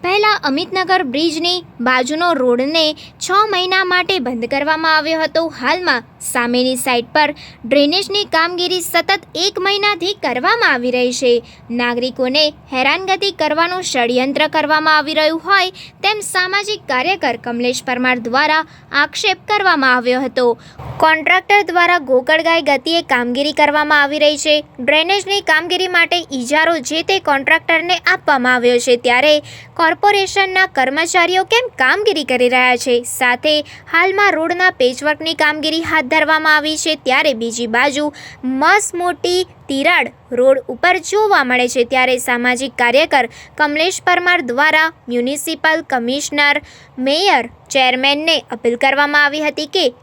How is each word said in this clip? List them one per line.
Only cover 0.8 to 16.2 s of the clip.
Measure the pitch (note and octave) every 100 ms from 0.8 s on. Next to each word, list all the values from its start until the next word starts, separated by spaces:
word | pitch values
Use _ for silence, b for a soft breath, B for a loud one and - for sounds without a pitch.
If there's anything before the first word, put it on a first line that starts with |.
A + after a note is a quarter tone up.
| F4+ F#4+
બ્રિજની | C#4+ C4 E4 D#4 F4 F4+ E4+ -
બાજુનો | A#3+ B3+ B3+ D#4 F4
રોડને | D#4 B3+ A#3+ C4+ D#4+ D#4
છ | D4+ - - - F#4+ G#4+
મહિના | F#4+ F#4 F#4+
માટે | F#4 F4+ F4 F#4+
બંધ | B3 A#3+ A#3
કરવામાં | C#4 C#4+ D#4 D#4+ D#4
આવ્યો | D4+ D#4+
હતો. | D#4 D#4+ E4 C#4+
હાલમાં | C4+ F4 F4 B3 - -
સામેની | - B3 A#3+ B3 B3+ B3+
સાઈડ | C4+ A#3+ A#3+
પર | D4+ D4 D4 B B
ડ્રેનેજની | A3+ C#4 D4 F4+ G4 G4+
કામગીરી | G#4 E4 E4+ F4+ F4+ F#4
સતત | E4+ E4+ E4 G4 -
એક | D4+ F#4+ G4+
મહિનાથી | F#4 G4+ G#4 G4+ F4 G4+
કરવામાં | D4 B3 E4 A#4 F#4+
આવી | C4 B3
રહી | B3 B3
છે. | B3 B3+ A#3+ A#3+ B -
નાગરિકોને | A#3+ A#3+ A#3+ B3+ B3+ B3+ C#4+ D4+ D4+ -
હેરાનગતિ | C4 C4+ E4 F#4+ F#4+ G4+
કરવાનું | - D4+ D4+ E4+ F#4
ષડયંત્ર | F4+ C4+ A#3+ B3 C4 C#4 D#4
કરવામાં | D#4 D4 D#4 D#4 D#4
આવી | C#4+
રહ્યું | D4+ D#4 D#4+
હોય | E4 G4 F#4 B B B
તેમ | F#4+ G#4+